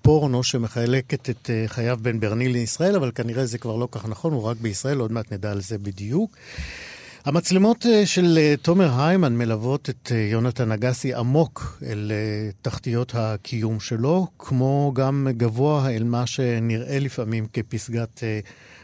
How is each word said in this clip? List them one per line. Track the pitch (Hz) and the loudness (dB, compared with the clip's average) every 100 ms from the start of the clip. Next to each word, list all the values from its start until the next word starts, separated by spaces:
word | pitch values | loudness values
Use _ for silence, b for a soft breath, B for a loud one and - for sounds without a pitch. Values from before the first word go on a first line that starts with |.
פורנו | 147 156 147 123 | 4 6 4 0
שמחלקת | 123 127 113 120 117 131 131 127 - | 0 -2 -2 -2 0 0 0 -6 -4
את, | 113 - | -8 -4
אה, | 113 110 | -2 -2
חייו | - 117 123 | -2 -2 -2
בין | 120 113 | -2 -2
ברלין | 107 113 127 | -2 0 0
לישראל, | 120 113 - 180 202 | 0 -2 0 2 2
אבל | 127 117 | 0 -2
כנראה | 117 117 127 | -4 -2 -2
זה | 120 | -4
כבר | 117 110 | -4 -4
לא | 123 | -4
כך | 110 110 | -6 -8
נכון, | 107 165 | -4 -2
הוא | 139 | 0
רק | 107 117 | -2 -2
בישראל, | 113 95 131 143 | -4 -4 -2 -2
עוד | 113 | -2
מעט | 117 107 | -4 -6
נדע | 101 104 | -6 -4
על | 101 | -6
זה | 92 107 | -6 -8
בדיוק. | 101 95 104 151 226 B B B B B B B B B 143 | -8 -8 -4 -2 -2 B B B B B B B B B 0
המצלמות, | 165 - 185 208 233 240 | 0 2 4 6 4 4
אה, | 214 202 | 4 4
של, | 185 175 160 | 4 6 6
אה, | 151 147 | 6 4
תומר | - 185 170 123 | 4 4 4 4
היימן | 156 190 147 117 | 4 4 4 2
מלוות | 117 110 120 139 - | 0 0 0 -2 -4
את, | - - | -8 -2
אה, | 117 | 0
יונתן | 104 113 123 117 113 | 2 2 0 0 -2
אגסי | 110 123 123 135 | 0 0 -2 -4
עמוק | 120 120 143 151 - - - 131 | -2 2 2 0 -8 -10 -10 -8
אל, | 104 104 107 | -6 -4 -4
אה, | 107 104 107 95 | -4 -4 -6 -8
תחתיות | 117 - 131 120 123 120 | -8 -6 -4 -2 -2 -2
הקיום | 110 104 - 117 110 107 | -2 -4 -6 -4 -2 -4
שלו, | - 113 131 185 175 _ | -4 -2 2 2 0 _
כמו | - 127 131 143 143 131 | -4 0 2 2 0 0
גם | 135 139 135 117 | 0 0 -2 0
גבוה | 120 113 147 147 135 | 0 2 2 2 0
אל | 110 | 0
מה | 117 120 120 | 0 0 -2
שנראה | - 123 117 117 113 127 139 | -2 0 0 0 -2 -2 -2
לפעמים | 135 - 110 113 110 | -2 -4 -4 -2 -4
כפסגת, | 123 110 110 - 117 113 - | -6 -6 -8 -6 -6 -6 -6
אה, | 113 107 - B B B | -6 -6 -8 B B B